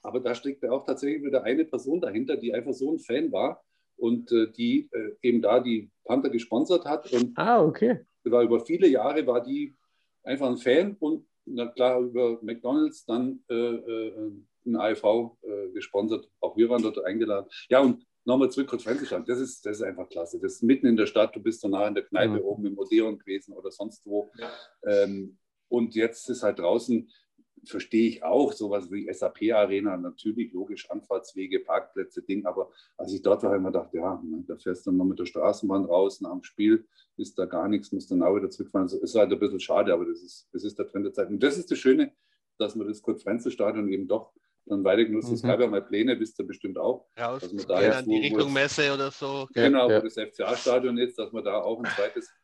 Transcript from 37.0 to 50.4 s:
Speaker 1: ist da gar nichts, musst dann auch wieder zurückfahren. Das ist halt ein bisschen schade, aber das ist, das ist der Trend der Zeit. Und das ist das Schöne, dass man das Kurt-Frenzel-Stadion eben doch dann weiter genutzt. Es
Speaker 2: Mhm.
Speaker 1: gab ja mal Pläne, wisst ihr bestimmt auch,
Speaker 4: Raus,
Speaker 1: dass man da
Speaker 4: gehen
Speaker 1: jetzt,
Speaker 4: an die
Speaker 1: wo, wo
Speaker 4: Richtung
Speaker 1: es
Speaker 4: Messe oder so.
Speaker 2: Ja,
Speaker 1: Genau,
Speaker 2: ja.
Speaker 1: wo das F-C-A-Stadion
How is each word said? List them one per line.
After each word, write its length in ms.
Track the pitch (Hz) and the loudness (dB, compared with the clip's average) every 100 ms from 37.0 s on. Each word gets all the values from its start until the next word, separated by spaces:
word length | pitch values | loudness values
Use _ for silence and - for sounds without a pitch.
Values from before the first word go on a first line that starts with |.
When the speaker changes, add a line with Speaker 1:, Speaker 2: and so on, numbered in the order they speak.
| _ - | _ -12
Speaker 1:
ist 240 | - - | -10 -6
da 60 | - | -4
gar 240 | 87 101 | -2 0
nichts, 240 | 104 - | -2 -2
musst 180 | 95 - | -8 -2
dann 100 | 90 | 2
auch 140 | 87 101 | 4 2
wieder 140 | 95 | 0
zurückfahren. 380 | - 95 101 90 | -6 -4 -2 -2
Das 60 | |
ist 220 | 92 - 113 | -2 0 4
halt 160 | 101 | 4
ein 80 | 98 | 4
bisschen 200 | 101 95 | 0 -2
schade, 320 | - 98 101 | -2 0 2
aber 120 | 87 87 | 2 0
das 160 | 85 | -8
ist, 280 | 90 - _ | -12 -20 _
das 140 | 92 101 | -10 -8
ist 120 | - | -8
der 100 | 95 | -8
Trend 180 | 98 101 | -4 -6
der 80 | |
Zeit. 160 | - 95 | -4 -4
Und 120 | 101 | 0
das 160 | 131 131 | 0 0
ist 140 | 113 | -4
das 80 | - | 0
Schöne, 320 | 131 135 147 _ _ _ _ _ | 4 4 4 _ _ _ _ _
dass 180 | 104 113 | -4 -4
man 120 | 104 | -6
das 140 | 107 | -6
Kurt-Frenzel-Stadion 880 | - - - 117 127 - 104 110 101 | -4 -4 -4 -4 -4 0 0 0 -2
eben 180 | 95 95 | -2 -2
doch 260 | - - _ _ _ - | -4 -4 _ _ _ -6
dann 160 | 101 | 0
weiter 220 | 95 104 113 | 2 4 4
genutzt. 260 | 107 123 | 2 -2
Es 100 | 117 | -2
Speaker 2:
Mhm. 40 | - | 2
Speaker 1:
gab 120 | 107 | 2
ja 60 | 120 | 2
mal 140 | 101 | 0
Pläne, 380 | - 101 117 117 | -2 0 0 0
wisst 200 | 110 - | -4 -6
ihr 60 | 95 | -8
bestimmt 320 | - 98 90 | -8 -8 -2
auch, 300 | - - _ - | -2 -2 _ -8
Speaker 4:
Raus, 220 | 117 131 | -6 -6
Speaker 1:
dass 120 | 90 | -8
man 120 | 98 92 | -10 -2
da 120 | 90 | 2
Speaker 4:
gehen 60 | 107 | 4
Speaker 1:
jetzt, 80 | 107 | 2
Speaker 4:
an 80 | 107 | 2
die 40 | |
Speaker 1:
wo, 40 | 110 | 0
wo 60 | |
Speaker 4:
Richtung 260 | 143 110 143 | 2 2 2
Speaker 1:
es 40 | |
Speaker 4:
Messe 400 | 135 143 - 143 | 2 0 2 0
oder 180 | 139 139 | 0 -4
so. 360 | - 139 139 135 - | -6 -8 -8 -6 2
Speaker 2:
Ja, 80 | 120 | 4
Speaker 1:
Genau, 220 | 139 123 | 6 6
Speaker 2:
ja. 100 | 107 | 4
Speaker 1:
wo 40 | |
das 140 | 110 113 | 2 -8
F-C-A-Stadion 800 | 107 - | -10 -6